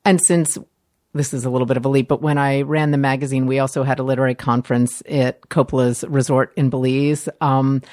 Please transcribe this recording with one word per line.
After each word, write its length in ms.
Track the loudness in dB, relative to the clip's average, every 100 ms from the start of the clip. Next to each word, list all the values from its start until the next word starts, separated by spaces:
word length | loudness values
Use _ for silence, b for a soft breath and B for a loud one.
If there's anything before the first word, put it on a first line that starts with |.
| 2
And 160 | 2
since, 360 | 4 2 0 -4 -10 _ _ _ _
this 200 | -6 -4
is 120 | -4 -2
a 40 |
little 160 | 0 0
bit 120 | 0
of 80 | 2
a 40 |
leap, 180 | 0 0
but 140 | 0
when 160 | 0 0
I 240 | 0 0
ran 300 | 0 0 2
the 60 | 2
magazine, 480 | 2 0 -2 -2 0
we 140 | 0
also 240 | 0 0
had 160 | -2 -2
a 40 |
literary 320 | -2 0 0 0
conference 640 | 0 -2 0 0 0 -2 -6
at 400 | -2 0 -2 -6
Coppola's 540 | -2 0 0 0 -2 -2
Resort 460 | -2 0 0 0 0
in 140 | -2
Belize. 580 | 0 0 0 0 -2 -6 -4
Um, 400 | 0 2 2 0 B